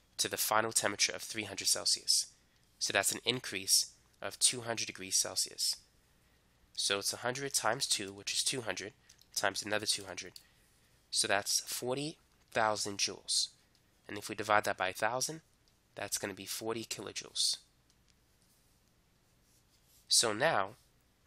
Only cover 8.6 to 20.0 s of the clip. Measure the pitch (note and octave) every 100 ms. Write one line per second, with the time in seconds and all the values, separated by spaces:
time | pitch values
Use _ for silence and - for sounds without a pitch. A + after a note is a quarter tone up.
8.6 | A2 F#2 F#2+ - - - - - G2+ G2
9.6 | G#2 G#2 G#2+ - F#2+ F2+ F#2 - - _
10.6 | _ _ _ _ - - G#2 G2+ - -
11.6 | - - B2 C3+ D3 - _ _ _ B2
12.6 | A2 G#2 G#2+ G2+ - F#2 - - - -
13.6 | _ _ _ _ - G#2 - G#2+ G#2 G#2
14.6 | G#2 G2 F#2 - A2+ B2+ B2+ D#3+ _ _
15.6 | _ _ _ - G2+ - G#2 F#2+ F#2+ -
16.6 | A2 A2+ G#2+ - G2+ - - - - -
17.6 | - _ _ _ _ _ _ _ _ _
18.6 | _ _ _ _ _ _ _ _ _ _
19.6 | _ _ _ -